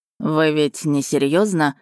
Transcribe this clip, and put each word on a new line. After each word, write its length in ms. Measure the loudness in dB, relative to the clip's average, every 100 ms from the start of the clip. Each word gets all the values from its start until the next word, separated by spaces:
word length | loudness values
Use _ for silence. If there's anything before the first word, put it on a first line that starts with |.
| _ _
«Вы 340 | -4 0 2
ведь 320 | 2 -2 -2
не 160 | -2 -2
серьезно?» 760 | -2 0 2 2 0 0 -2 -2